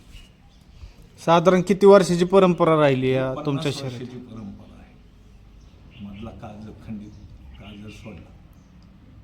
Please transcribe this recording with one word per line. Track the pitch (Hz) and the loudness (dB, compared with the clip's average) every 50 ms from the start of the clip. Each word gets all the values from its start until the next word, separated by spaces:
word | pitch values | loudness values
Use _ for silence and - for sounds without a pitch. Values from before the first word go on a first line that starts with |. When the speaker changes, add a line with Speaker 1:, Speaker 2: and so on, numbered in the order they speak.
| - - - - - - _ _ _ - _ - - - - - - - - - - - - - - | -20 -20 -20 -20 -20 -20 _ _ _ -20 _ -20 -20 -20 -20 -20 -20 -20 -20 -20 -20 -20 -20 -8 0
Speaker 1:
साधारण | 165 165 175 165 185 185 185 180 | 2 2 4 4 4 2 2 2
किती | - 202 185 202 | 0 0 6 8
वर्षाची | 196 196 202 180 160 175 170 180 | 8 8 8 6 4 0 0 0
परंपरा | 180 190 196 185 180 175 160 170 160 160 151 | 2 4 4 4 4 2 2 2 2 2 4
राहिली | 151 143 135 127 131 131 | 2 2 2 0 0 0
या | 131 131 131 131 | 0 0 -2 -4
Speaker 2:
पन्नास | 131 - - | -6 -6 -6
Speaker 1:
तुमच्या | 147 139 135 156 147 127 | -4 -4 -4 -4 -4 -6
शर्यतीत? | - 135 131 123 120 | -6 -10 -10 -12 -12
Speaker 2:
वर्षाची | 127 123 127 123 | -14 -14 -16 -18
परंपरा | 123 - 110 110 104 101 101 98 95 - - - | -18 -16 -16 -16 -16 -16 -16 -18 -20 -20 -20 -20
आहे. | - - - - - - - - - - - - - - - - - - - - - - - - 101 | -20 -20 -20 -20 -20 -20 -20 -20 -20 -20 -20 -20 -20 -20 -20 -20 -20 -20 -20 -20 -20 -20 -20 -20 -18
मधला | 101 101 101 117 113 | -18 -16 -16 -16 -16
काळ | 101 - 110 107 104 104 | -16 -16 -18 -18 -18 -18
जर | 107 107 - - - | -18 -18 -20 -18 -16
खंडित | 113 110 104 104 101 - - - - - - - - - - | -14 -14 -14 -14 -16 -20 -20 -20 -20 -20 -20 -20 -20 -20 -20
काळ | 101 104 104 101 104 | -20 -20 -20 -18 -18
जर | 107 | -18
सोडला, | 98 - - 110 98 82 - - - - - - - - - - - - - - - - - - - - | -18 -18 -18 -18 -18 -20 -20 -20 -20 -20 -20 -20 -20 -20 -20 -20 -20 -20 -20 -20 -20 -20 -20 -20 -20 -20